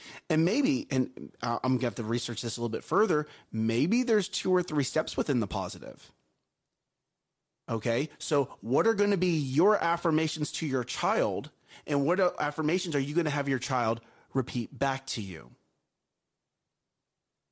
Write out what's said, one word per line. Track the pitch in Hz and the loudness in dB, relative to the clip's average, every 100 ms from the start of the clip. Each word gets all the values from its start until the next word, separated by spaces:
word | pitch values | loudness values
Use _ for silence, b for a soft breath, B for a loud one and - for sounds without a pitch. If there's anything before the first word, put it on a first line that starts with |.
| B B - | B B 0
And | 160 | 2
maybe, | 165 254 277 127 - | 4 4 2 2 0
and, | 135 123 - 73 - | 0 -2 -4 -16 -8
uh, | 120 117 | -4 0
I'm | 127 127 | 2 2
gonna | 120 | 0
have | |
to | 110 | -2
research | 110 120 - 113 | -2 -2 -2 -6
this | 120 - | -6 -4
a | |
little | 117 | -4
bit | 110 | -4
further, | - 180 214 151 151 B B | -2 2 4 2 -2 B B
maybe | 110 113 113 160 240 | -2 0 2 2 2
there's | 240 214 180 | 2 2 0
two | - 190 | -4 0
or | 185 | 0
three | 180 156 | 2 0
steps | 131 156 151 - | 0 -2 -2 -2
within | 226 127 | 0 0
the | 104 | 0
positive. | 104 90 90 58 - - _ _ _ _ _ _ _ _ _ _ _ _ _ _ _ - | -2 -4 -8 -12 -14 -20 _ _ _ _ _ _ _ _ _ _ _ _ _ _ _ -6
Okay, | 113 120 117 151 B | -2 0 0 -2 B
so | - 143 135 - | 0 0 0 -4
what | 110 139 202 | 0 2 4
are | |
gonna | 202 202 190 | 4 2 2
be | 180 160 | 2 2
your | 135 131 196 214 | 0 4 4 4
affirmations | 170 170 170 156 160 156 147 | 2 0 2 2 0 -2 -4
to | - 156 | -4 -2
your | 131 | -2
child, | 120 - 180 220 113 95 147 - B B - | -4 -2 0 2 0 -2 -6 -14 B B -2
and | 143 | 0
what | 139 185 | 2 2
a-, | 180 - | 2 0
affirmations | 147 147 151 185 180 143 | -2 0 0 0 0 -2
are | |
you | 139 | 0
gonna | 151 156 | 0 0
have | 143 139 | 0 0
your | 131 | -2
child | - 131 113 117 b b b | 0 0 0 0 b b b
repeat | 135 127 123 110 123 | -2 -2 -2 -6 -4
back | 135 131 - | -2 -2 -6
to | - | -8
you? | 98 82 62 - _ _ _ _ _ _ _ _ _ _ _ _ _ _ _ _ _ _ _ | -6 -10 -14 -20 _ _ _ _ _ _ _ _ _ _ _ _ _ _ _ _ _ _ _